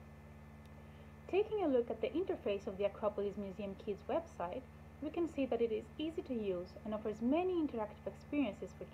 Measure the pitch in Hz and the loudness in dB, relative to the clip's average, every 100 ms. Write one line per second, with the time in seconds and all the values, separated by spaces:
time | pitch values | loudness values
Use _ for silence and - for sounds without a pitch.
0 | - - - - - - - - - - | -16 -16 -16 -16 -16 -16 -16 -16 -16 -16
1 | - - - 370 427 427 330 254 240 233 | -16 -14 2 4 4 4 6 6 4 0
2 | 214 302 381 330 220 202 - 190 202 - | 2 2 2 2 2 0 0 0 0 2
3 | 214 208 202 202 196 185 196 190 - 196 | 0 2 0 -2 -4 -4 -6 -4 -4 -4
4 | - 311 330 - 175 262 - - - - | 0 0 0 -4 -4 -4 -8 -14 -16 -8
5 | 302 349 320 - 262 233 233 214 233 - | -4 0 2 2 2 4 4 2 -2 -4
6 | 311 330 - 240 202 180 185 - 214 214 | -2 -2 -2 0 2 0 -4 -8 -4 -2
7 | 220 208 233 311 370 349 294 233 214 - | -2 2 4 6 6 4 2 0 -2 -4
8 | 196 - - 294 233 - 185 - - | -8 -8 0 2 2 0 -8 -8 -12